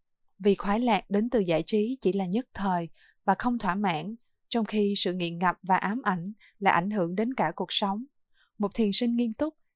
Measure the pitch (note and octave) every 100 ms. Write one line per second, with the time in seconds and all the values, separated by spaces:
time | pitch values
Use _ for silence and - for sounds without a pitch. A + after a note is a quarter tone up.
0 | _ _ _ - G3 F#3+ G3 G#3 B3 G3
1 | - G3+ A#3 A#3 F3 D#3+ E3+ G#3+ G#3+ C4
2 | - G3 F#3 G3+ - - G3 F3+ E3+ -
3 | - _ - F#3+ A#3+ A#3+ G3 F#3 G3+ D#3+
4 | E3+ A3+ _ _ - A#3 G#3+ G#3+ G3+ G3+
5 | F#3+ F3+ E3+ E3+ F3+ - F3+ F3+ F#3 A#3
6 | G#3 F3+ F3+ A3 _ - G3 E3+ F#3 G#3+
7 | E3+ F#3 A#3 C4 D#3+ - F#3 - G3+ G3+
8 | C4 _ _ _ _ - G3+ - G#3+ G3
9 | A#3+ A#3 A#3+ A3 D4+ - _